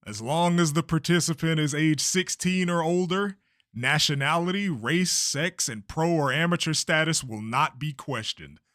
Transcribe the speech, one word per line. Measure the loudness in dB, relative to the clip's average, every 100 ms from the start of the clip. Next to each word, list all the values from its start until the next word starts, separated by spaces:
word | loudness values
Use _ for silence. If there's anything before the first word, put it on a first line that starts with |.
As | -12 -10
long | -2 2 2 4
as | 2
the | 2
participant | 0 -2 2 2 2 -2 0 0
is | 0
age | 2 2 2
sixteen | 2 0 -2 -2 -2 0 0
or | 0
older, | 2 0 2 0 -2 -4 _ _ _
nationality, | -4 0 2 2 0 2 2 0 -2 -2
race, | -2 0 0 2
sex, | 0 -2 -2 -4 -2 -6
and | -6 -10
pro | -2 0
or | 2 2
amateur | 2 0 0 0
status | -2 0 2 2 0
will | -4 -10
not | -4 0 0 -2
be | -10
questioned. | -10 -8 -6 -6 -10 -12 -20 _